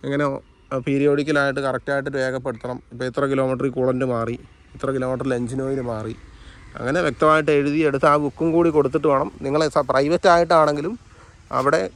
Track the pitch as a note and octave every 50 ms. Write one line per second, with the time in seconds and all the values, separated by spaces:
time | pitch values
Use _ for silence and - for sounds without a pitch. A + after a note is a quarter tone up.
0 | - C#3 C#3 C#3+ D3 C#3+ C3+ - - _ _ _ _ _ C3+ C3+ A#2+ C#3+ C#3 C#3
1 | C#3 D3 C#3+ C#3+ D3 D3 D3+ C#3+ C#3 C#3 C3 C#3 C#3 C3+ B2+ B2+ - - C#3 C#3
2 | C3+ C#3 C3+ C#3 C3 C3 B2+ C3 B2 C3+ A#2+ A2+ - B2 B2 - - _ - A#2+
3 | B2 B2+ A#2+ - C#3 C#3 C3+ C3+ C3+ C3 C3 B2 C3+ C#3 A#2+ B2+ B2+ B2+ B2+ B2+
4 | C3 C3 B2 A#2 A2+ A2+ A#2+ B2 - - - _ _ _ - - - C3 C3+ C3+
5 | B2+ B2+ C3 B2 - C#3 B2+ A#2+ B2 A#2 C3 C3 C3 C3+ C3+ C3+ B2 A#2+ A#2 G#2+
6 | G#2+ G#2+ A2 - - - - - - - - - - - - - B2 B2 C#3 F3
7 | F3 D3+ B2 - E3 D#3 D#3 D#3 D#3 D3 D3+ C#3+ C#3 D3 C#3+ D#3 D#3+ D3+ C#3 C#3
8 | D3 D#3 D3 D3+ D3 C#3+ - - D#3+ E3 D#3+ E3+ E3+ E3+ D3+ D3+ C#3 C3 C3 D#3+
9 | D3 D#3 C#3 C3+ C#3+ - - - C#3 C3+ C#3 D3+ D#3+ D3 - D#3 C#3 C3 C#3+ C3
10 | C#3 D3 E3+ E3+ - F#3+ E3+ E3+ E3+ E3 F3 E3 D#3 D3 D3 D3 C#3+ F3 A#3 A#3+
11 | - - - - - - - - - - - B2+ C3 C#3 D3 - - F3+ -